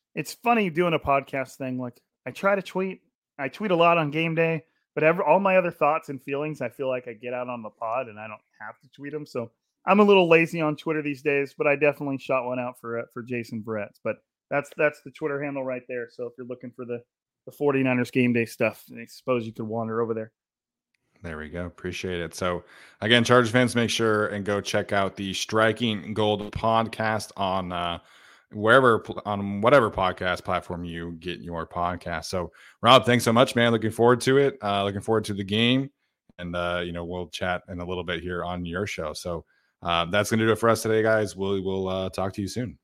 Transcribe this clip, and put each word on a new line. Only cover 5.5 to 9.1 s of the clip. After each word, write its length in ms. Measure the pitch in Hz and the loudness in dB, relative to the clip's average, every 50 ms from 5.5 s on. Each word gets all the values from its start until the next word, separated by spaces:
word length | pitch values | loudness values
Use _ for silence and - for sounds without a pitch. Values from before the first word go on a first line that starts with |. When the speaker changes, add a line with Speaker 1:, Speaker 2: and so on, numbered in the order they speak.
| 185 185 | 4 4
Speaker 1:
other 120 | 180 175 | 4 2
thoughts 380 | 151 - 156 147 156 160 - - | 0 0 2 2 2 0 -2 -6
and 140 | 139 131 - | -10 -10 -8
feelings, 380 | - 139 139 147 156 151 143 | -6 -6 -4 -4 -4 -6 -6
I 80 | 139 120 | -8 -8
feel 200 | - - 139 131 | -6 -6 -4 -4
like 180 | 127 127 123 | -4 -4 -6
I 60 | 123 117 | -10 -14
get 220 | 107 117 123 123 | -12 -10 -8 -8
out 140 | 123 123 123 | -6 -6 -6
on 140 | 123 120 110 | -8 -10 -10
the 80 | 107 | -12
pod 380 | - _ 117 113 113 127 131 117 | -12 _ -6 -4 -4 -4 -4 -6
and 100 | 104 107 | -10 -14
I 100 | 107 110 | -14 -14
don't 120 | 107 107 _ _ _ - | -14 -16 _ _ _ -18
have 180 | 107 107 113 _ | -16 -16 -16 _
to 80 | _ 127 | _ _
tweet 240 | _ - 139 147 | _ -16 -12 -10